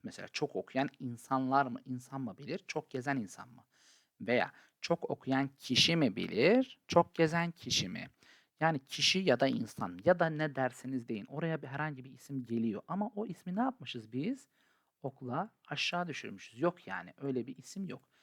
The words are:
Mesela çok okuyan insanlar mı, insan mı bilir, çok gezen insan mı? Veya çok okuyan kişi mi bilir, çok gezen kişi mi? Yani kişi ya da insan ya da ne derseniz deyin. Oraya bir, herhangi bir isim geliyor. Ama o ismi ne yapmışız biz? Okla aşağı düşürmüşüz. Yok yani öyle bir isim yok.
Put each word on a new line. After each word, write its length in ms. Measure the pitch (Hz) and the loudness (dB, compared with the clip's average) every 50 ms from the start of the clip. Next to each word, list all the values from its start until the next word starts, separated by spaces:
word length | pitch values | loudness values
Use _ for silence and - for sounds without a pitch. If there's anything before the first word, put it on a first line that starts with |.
Mesela 260 | - - - - 98 95 | -14 -12 -12 -12 -14 -10
çok 280 | - - 151 139 - | -4 -4 -4 -2 -2
okuyan 320 | 95 - - - 131 139 - - _ | -6 -6 -4 -2 -2 -2 -2 -4 _
insanlar 680 | 143 123 120 117 - - 135 131 131 127 135 139 139 | -8 -8 -8 -8 -4 -2 -2 0 2 2 4 2 2
mı, 140 | 127 120 - - | 2 -2 -8 -8
insan 360 | 135 127 123 123 - 135 135 | -8 -10 -10 -10 -10 -8 -8
mı 160 | 131 110 92 - | -8 -8 -8 -10
bilir, 260 | 143 - 156 208 - - | -8 -8 -8 -8 -8 -6
çok 220 | - 156 - _ | -6 -6 -6 _
gezen 260 | - 127 123 143 139 | -8 -6 -2 0 -2
insan 320 | 131 107 92 - - - 120 | -2 -2 -4 -10 -14 -16 -18
mı? 160 | - - - _ _ _ _ _ _ _ _ _ _ _ | -20 -20 -20 _ _ _ _ _ _ _ _ _ _ _
Veya 320 | 101 92 123 120 87 - - - - _ _ _ | -2 2 2 2 2 0 -4 -12 -20 _ _ _
çok 300 | - - 170 - - - | -2 -2 -2 -2 0 -4
okuyan 400 | 123 - - 131 135 135 139 139 - _ | -6 -4 -2 0 0 0 0 -2 -4 _
kişi 380 | - - 127 - - - 165 | -4 0 4 4 6 6 6
mi 200 | 165 147 113 95 | 4 4 2 2
bilir, 640 | - 90 - 90 101 131 175 226 254 262 - - _ _ - | 0 -4 -2 2 4 6 8 8 6 4 2 -6 _ _ 4
çok 260 | - 170 170 - _ | 6 6 6 6 _
gezen 360 | - 165 156 160 170 170 170 | 4 4 4 4 0 0 -2
kişi 380 | - - - 123 117 - - 90 | -4 -8 -4 0 0 0 0 0
mi? 220 | 90 90 87 - - _ _ - - _ _ _ _ _ | -4 -8 -10 -12 -16 _ _ -20 -20 _ _ _ _ _
Yani 200 | 156 160 160 139 - | 2 2 2 2 -4
kişi 320 | _ - - 139 - - 190 | _ -4 2 2 4 4 4
ya 220 | 190 165 123 123 | 6 4 6 6
da 60 | 139 | 6
insan 520 | 135 127 117 117 107 - - 113 90 90 90 - | 4 4 0 -4 -6 -6 -6 -6 -6 -6 0 4
ya 140 | 170 185 175 | 4 6 6
da 80 | 175 | 4
ne 280 | 160 156 151 156 151 135 | 0 2 0 -2 -2 0
derseniz 540 | 135 131 127 - - - 127 135 127 117 120 | 0 -2 -2 -2 -6 -8 -6 -6 -6 -4 -4
deyin. 180 | 117 101 98 | -6 -6 -6
Oraya 360 | - 139 151 170 165 160 151 | -8 -6 -4 -2 -2 -2 -4
bir, 40 | 147 | -6
herhangi 380 | 123 131 139 151 156 143 127 127 | -8 -6 -6 -4 -4 -6 -8 -12
bir 60 | 131 | -16
isim 340 | 131 - - - 139 135 123 | -18 -20 -12 -8 -6 -6 -4
geliyor. 380 | 120 117 117 113 117 98 - - - | -2 -2 0 0 0 -2 -4 -4 -4
Ama 220 | 170 196 208 220 - | -2 -2 -2 -2 -4
o 100 | 202 226 | -6 -6
ismi 300 | 220 170 - - 185 180 | -6 -8 -10 -8 -6 -2
ne 40 | 208 | 0
yapmışız 520 | 247 262 254 - 127 - - 123 107 110 | 0 0 -2 -6 -10 -10 -10 -10 -10 -6
biz? 360 | 117 127 151 220 277 262 - _ _ _ _ _ _ _ _ _ _ _ | -6 -4 -2 -2 -4 -6 -10 _ _ _ _ _ _ _ _ _ _ _
Okla 480 | - 135 131 _ 135 123 147 156 196 226 - _ _ - | -10 -10 -10 _ -8 -6 -4 -4 -4 -6 -8 _ _ -10
aşağı 400 | - - - - 175 175 180 170 | -6 -4 -2 -2 -2 -2 -4 -4
düşürmüşüz. 520 | 143 - - 104 101 95 - - 113 117 | -6 -8 -10 -10 -12 -14 -16 -18 -4 0
Yok 260 | 151 175 175 - - | 0 0 0 0 -8
yani 280 | - 95 90 - - - | -10 -8 -8 -8 -12 -12
öyle 300 | - 139 139 131 127 117 | -6 -4 -2 -2 -2 -4
bir 100 | 135 127 | -4 -10
isim 320 | - - - - 190 196 175 | -14 -14 -12 -10 -8 -8 -8
yok. 200 | 98 - - _ _ _ | -8 -12 -14 _ _ _